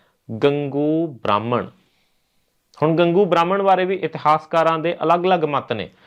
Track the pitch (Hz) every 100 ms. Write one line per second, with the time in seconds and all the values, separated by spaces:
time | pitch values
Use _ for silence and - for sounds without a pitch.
0 | _ _ - 110 143 143 143 139 151 156
1 | 165 123 - 104 113 120 92 - _ _
2 | _ _ _ _ _ _ _ - 156 160
3 | 170 175 202 170 170 196 196 185 185 190
4 | 156 - 151 156 - 165 165 160 160 170
5 | 156 175 185 180 151 139 - 113 90 _